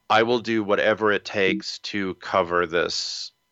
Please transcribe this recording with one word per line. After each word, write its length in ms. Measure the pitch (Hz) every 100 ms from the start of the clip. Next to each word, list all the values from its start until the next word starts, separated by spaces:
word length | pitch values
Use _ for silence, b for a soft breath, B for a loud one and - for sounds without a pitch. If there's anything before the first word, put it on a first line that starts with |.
| -
"I 120 | 107
will 160 | 117 120
do 220 | 110 113
whatever 480 | 101 101 90 104 107
it 120 | 98
takes 540 | - 107 95 - - -
to 340 | - 104 95
cover 520 | 87 - 98 87 87 87
this, 680 | 85 82 - - - - - _